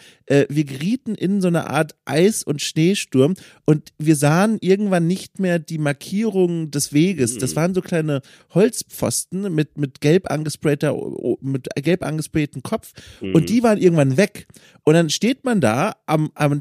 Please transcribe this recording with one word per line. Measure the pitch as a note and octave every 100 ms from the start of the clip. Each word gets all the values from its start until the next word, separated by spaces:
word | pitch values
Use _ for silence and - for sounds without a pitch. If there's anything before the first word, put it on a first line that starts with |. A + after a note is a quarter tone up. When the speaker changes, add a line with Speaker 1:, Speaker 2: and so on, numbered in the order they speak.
| - _ -
Speaker 1:
äh, | C#3+ -
wir | D3
gerieten | C#3+ C3+ E3+ B3+ A3+
in | - F3 G3+
so | F3+
eine | E3 -
Art | D3 D#3 -
Eis- | - D3 G3 -
und | - D3
Schneesturm | - D#3 E3+ G3+ - C3 D3 F#3+ - _
und | - D3+ - -
wir | D3+ D3
sahen | C#3+ E3 G#3+ G#3+
irgendwann | E3+ G3 G#3 F3+ E3
nicht | F#3+ - -
mehr | F#3 E3+
die | D3+ D#3+
Markierungen | D3 C#3+ - G3 A3+ F#3+ F3+ E3+ D#3
des | C#3+ -
Weges. | C#3+ F#3 D#3+ A#2+ B2
Das | B2+
Speaker 2:
Mhm. | D3+
Speaker 1:
waren | F3
so | F#3
kleine | - E3+ D3+ C#3 - _ _ E3 A#3
Holzpfosten | - - - A2+ - - F#3 G3+
mit, | D#3 D3 -
mit | C#3+ -
gelb | D3 F#3 -
angesprayter, | D3 D3+ - D3+ C#3+ D3 G#2
o-, | - - B2 -
mit | C3+ C3+ - -
gelb | D3+ F3+
angesprayten | C3 D#3 - E3 D3 C3+
Kopf | - A3 - - - -
Speaker 2:
Mhm. | - E3
Speaker 1:
und | D3+
die | A#3
waren | A#3 G#3
irgendwann | F3+ E3 C3+ C3
weg. | G3+ - - - _ _
Und | -
dann | E3 E3+
steht | - G#3+ C4+
man | B3+ G#3+
da | A2+ A#2+ G3 - -
am, | D#3 D#3
am, | - D3 D3